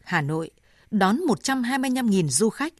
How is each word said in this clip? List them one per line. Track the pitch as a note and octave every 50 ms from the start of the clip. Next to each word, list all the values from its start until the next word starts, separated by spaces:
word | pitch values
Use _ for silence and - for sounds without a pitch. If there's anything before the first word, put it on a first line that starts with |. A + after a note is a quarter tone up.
| -
Hà | - F#3 D#3+
Nội | C#3+ C#3 D#3 D#3+ E3 - _ _ _ _ _ _ _ -
đón | G#3+ G3+ F#3+ F#3 A3 D#4 F#4
một | D4 G3 -
trăm | - C4+ C4+ C4
hai | A#3+ A#3 C4+ C4
mươi | C4 C4+
lăm | B3+ C4 B3 A3
nghìn | F#3+ F#3+ E3 C#3+
du | B2+ - A3 A3
khách, | - - C#4 E4 -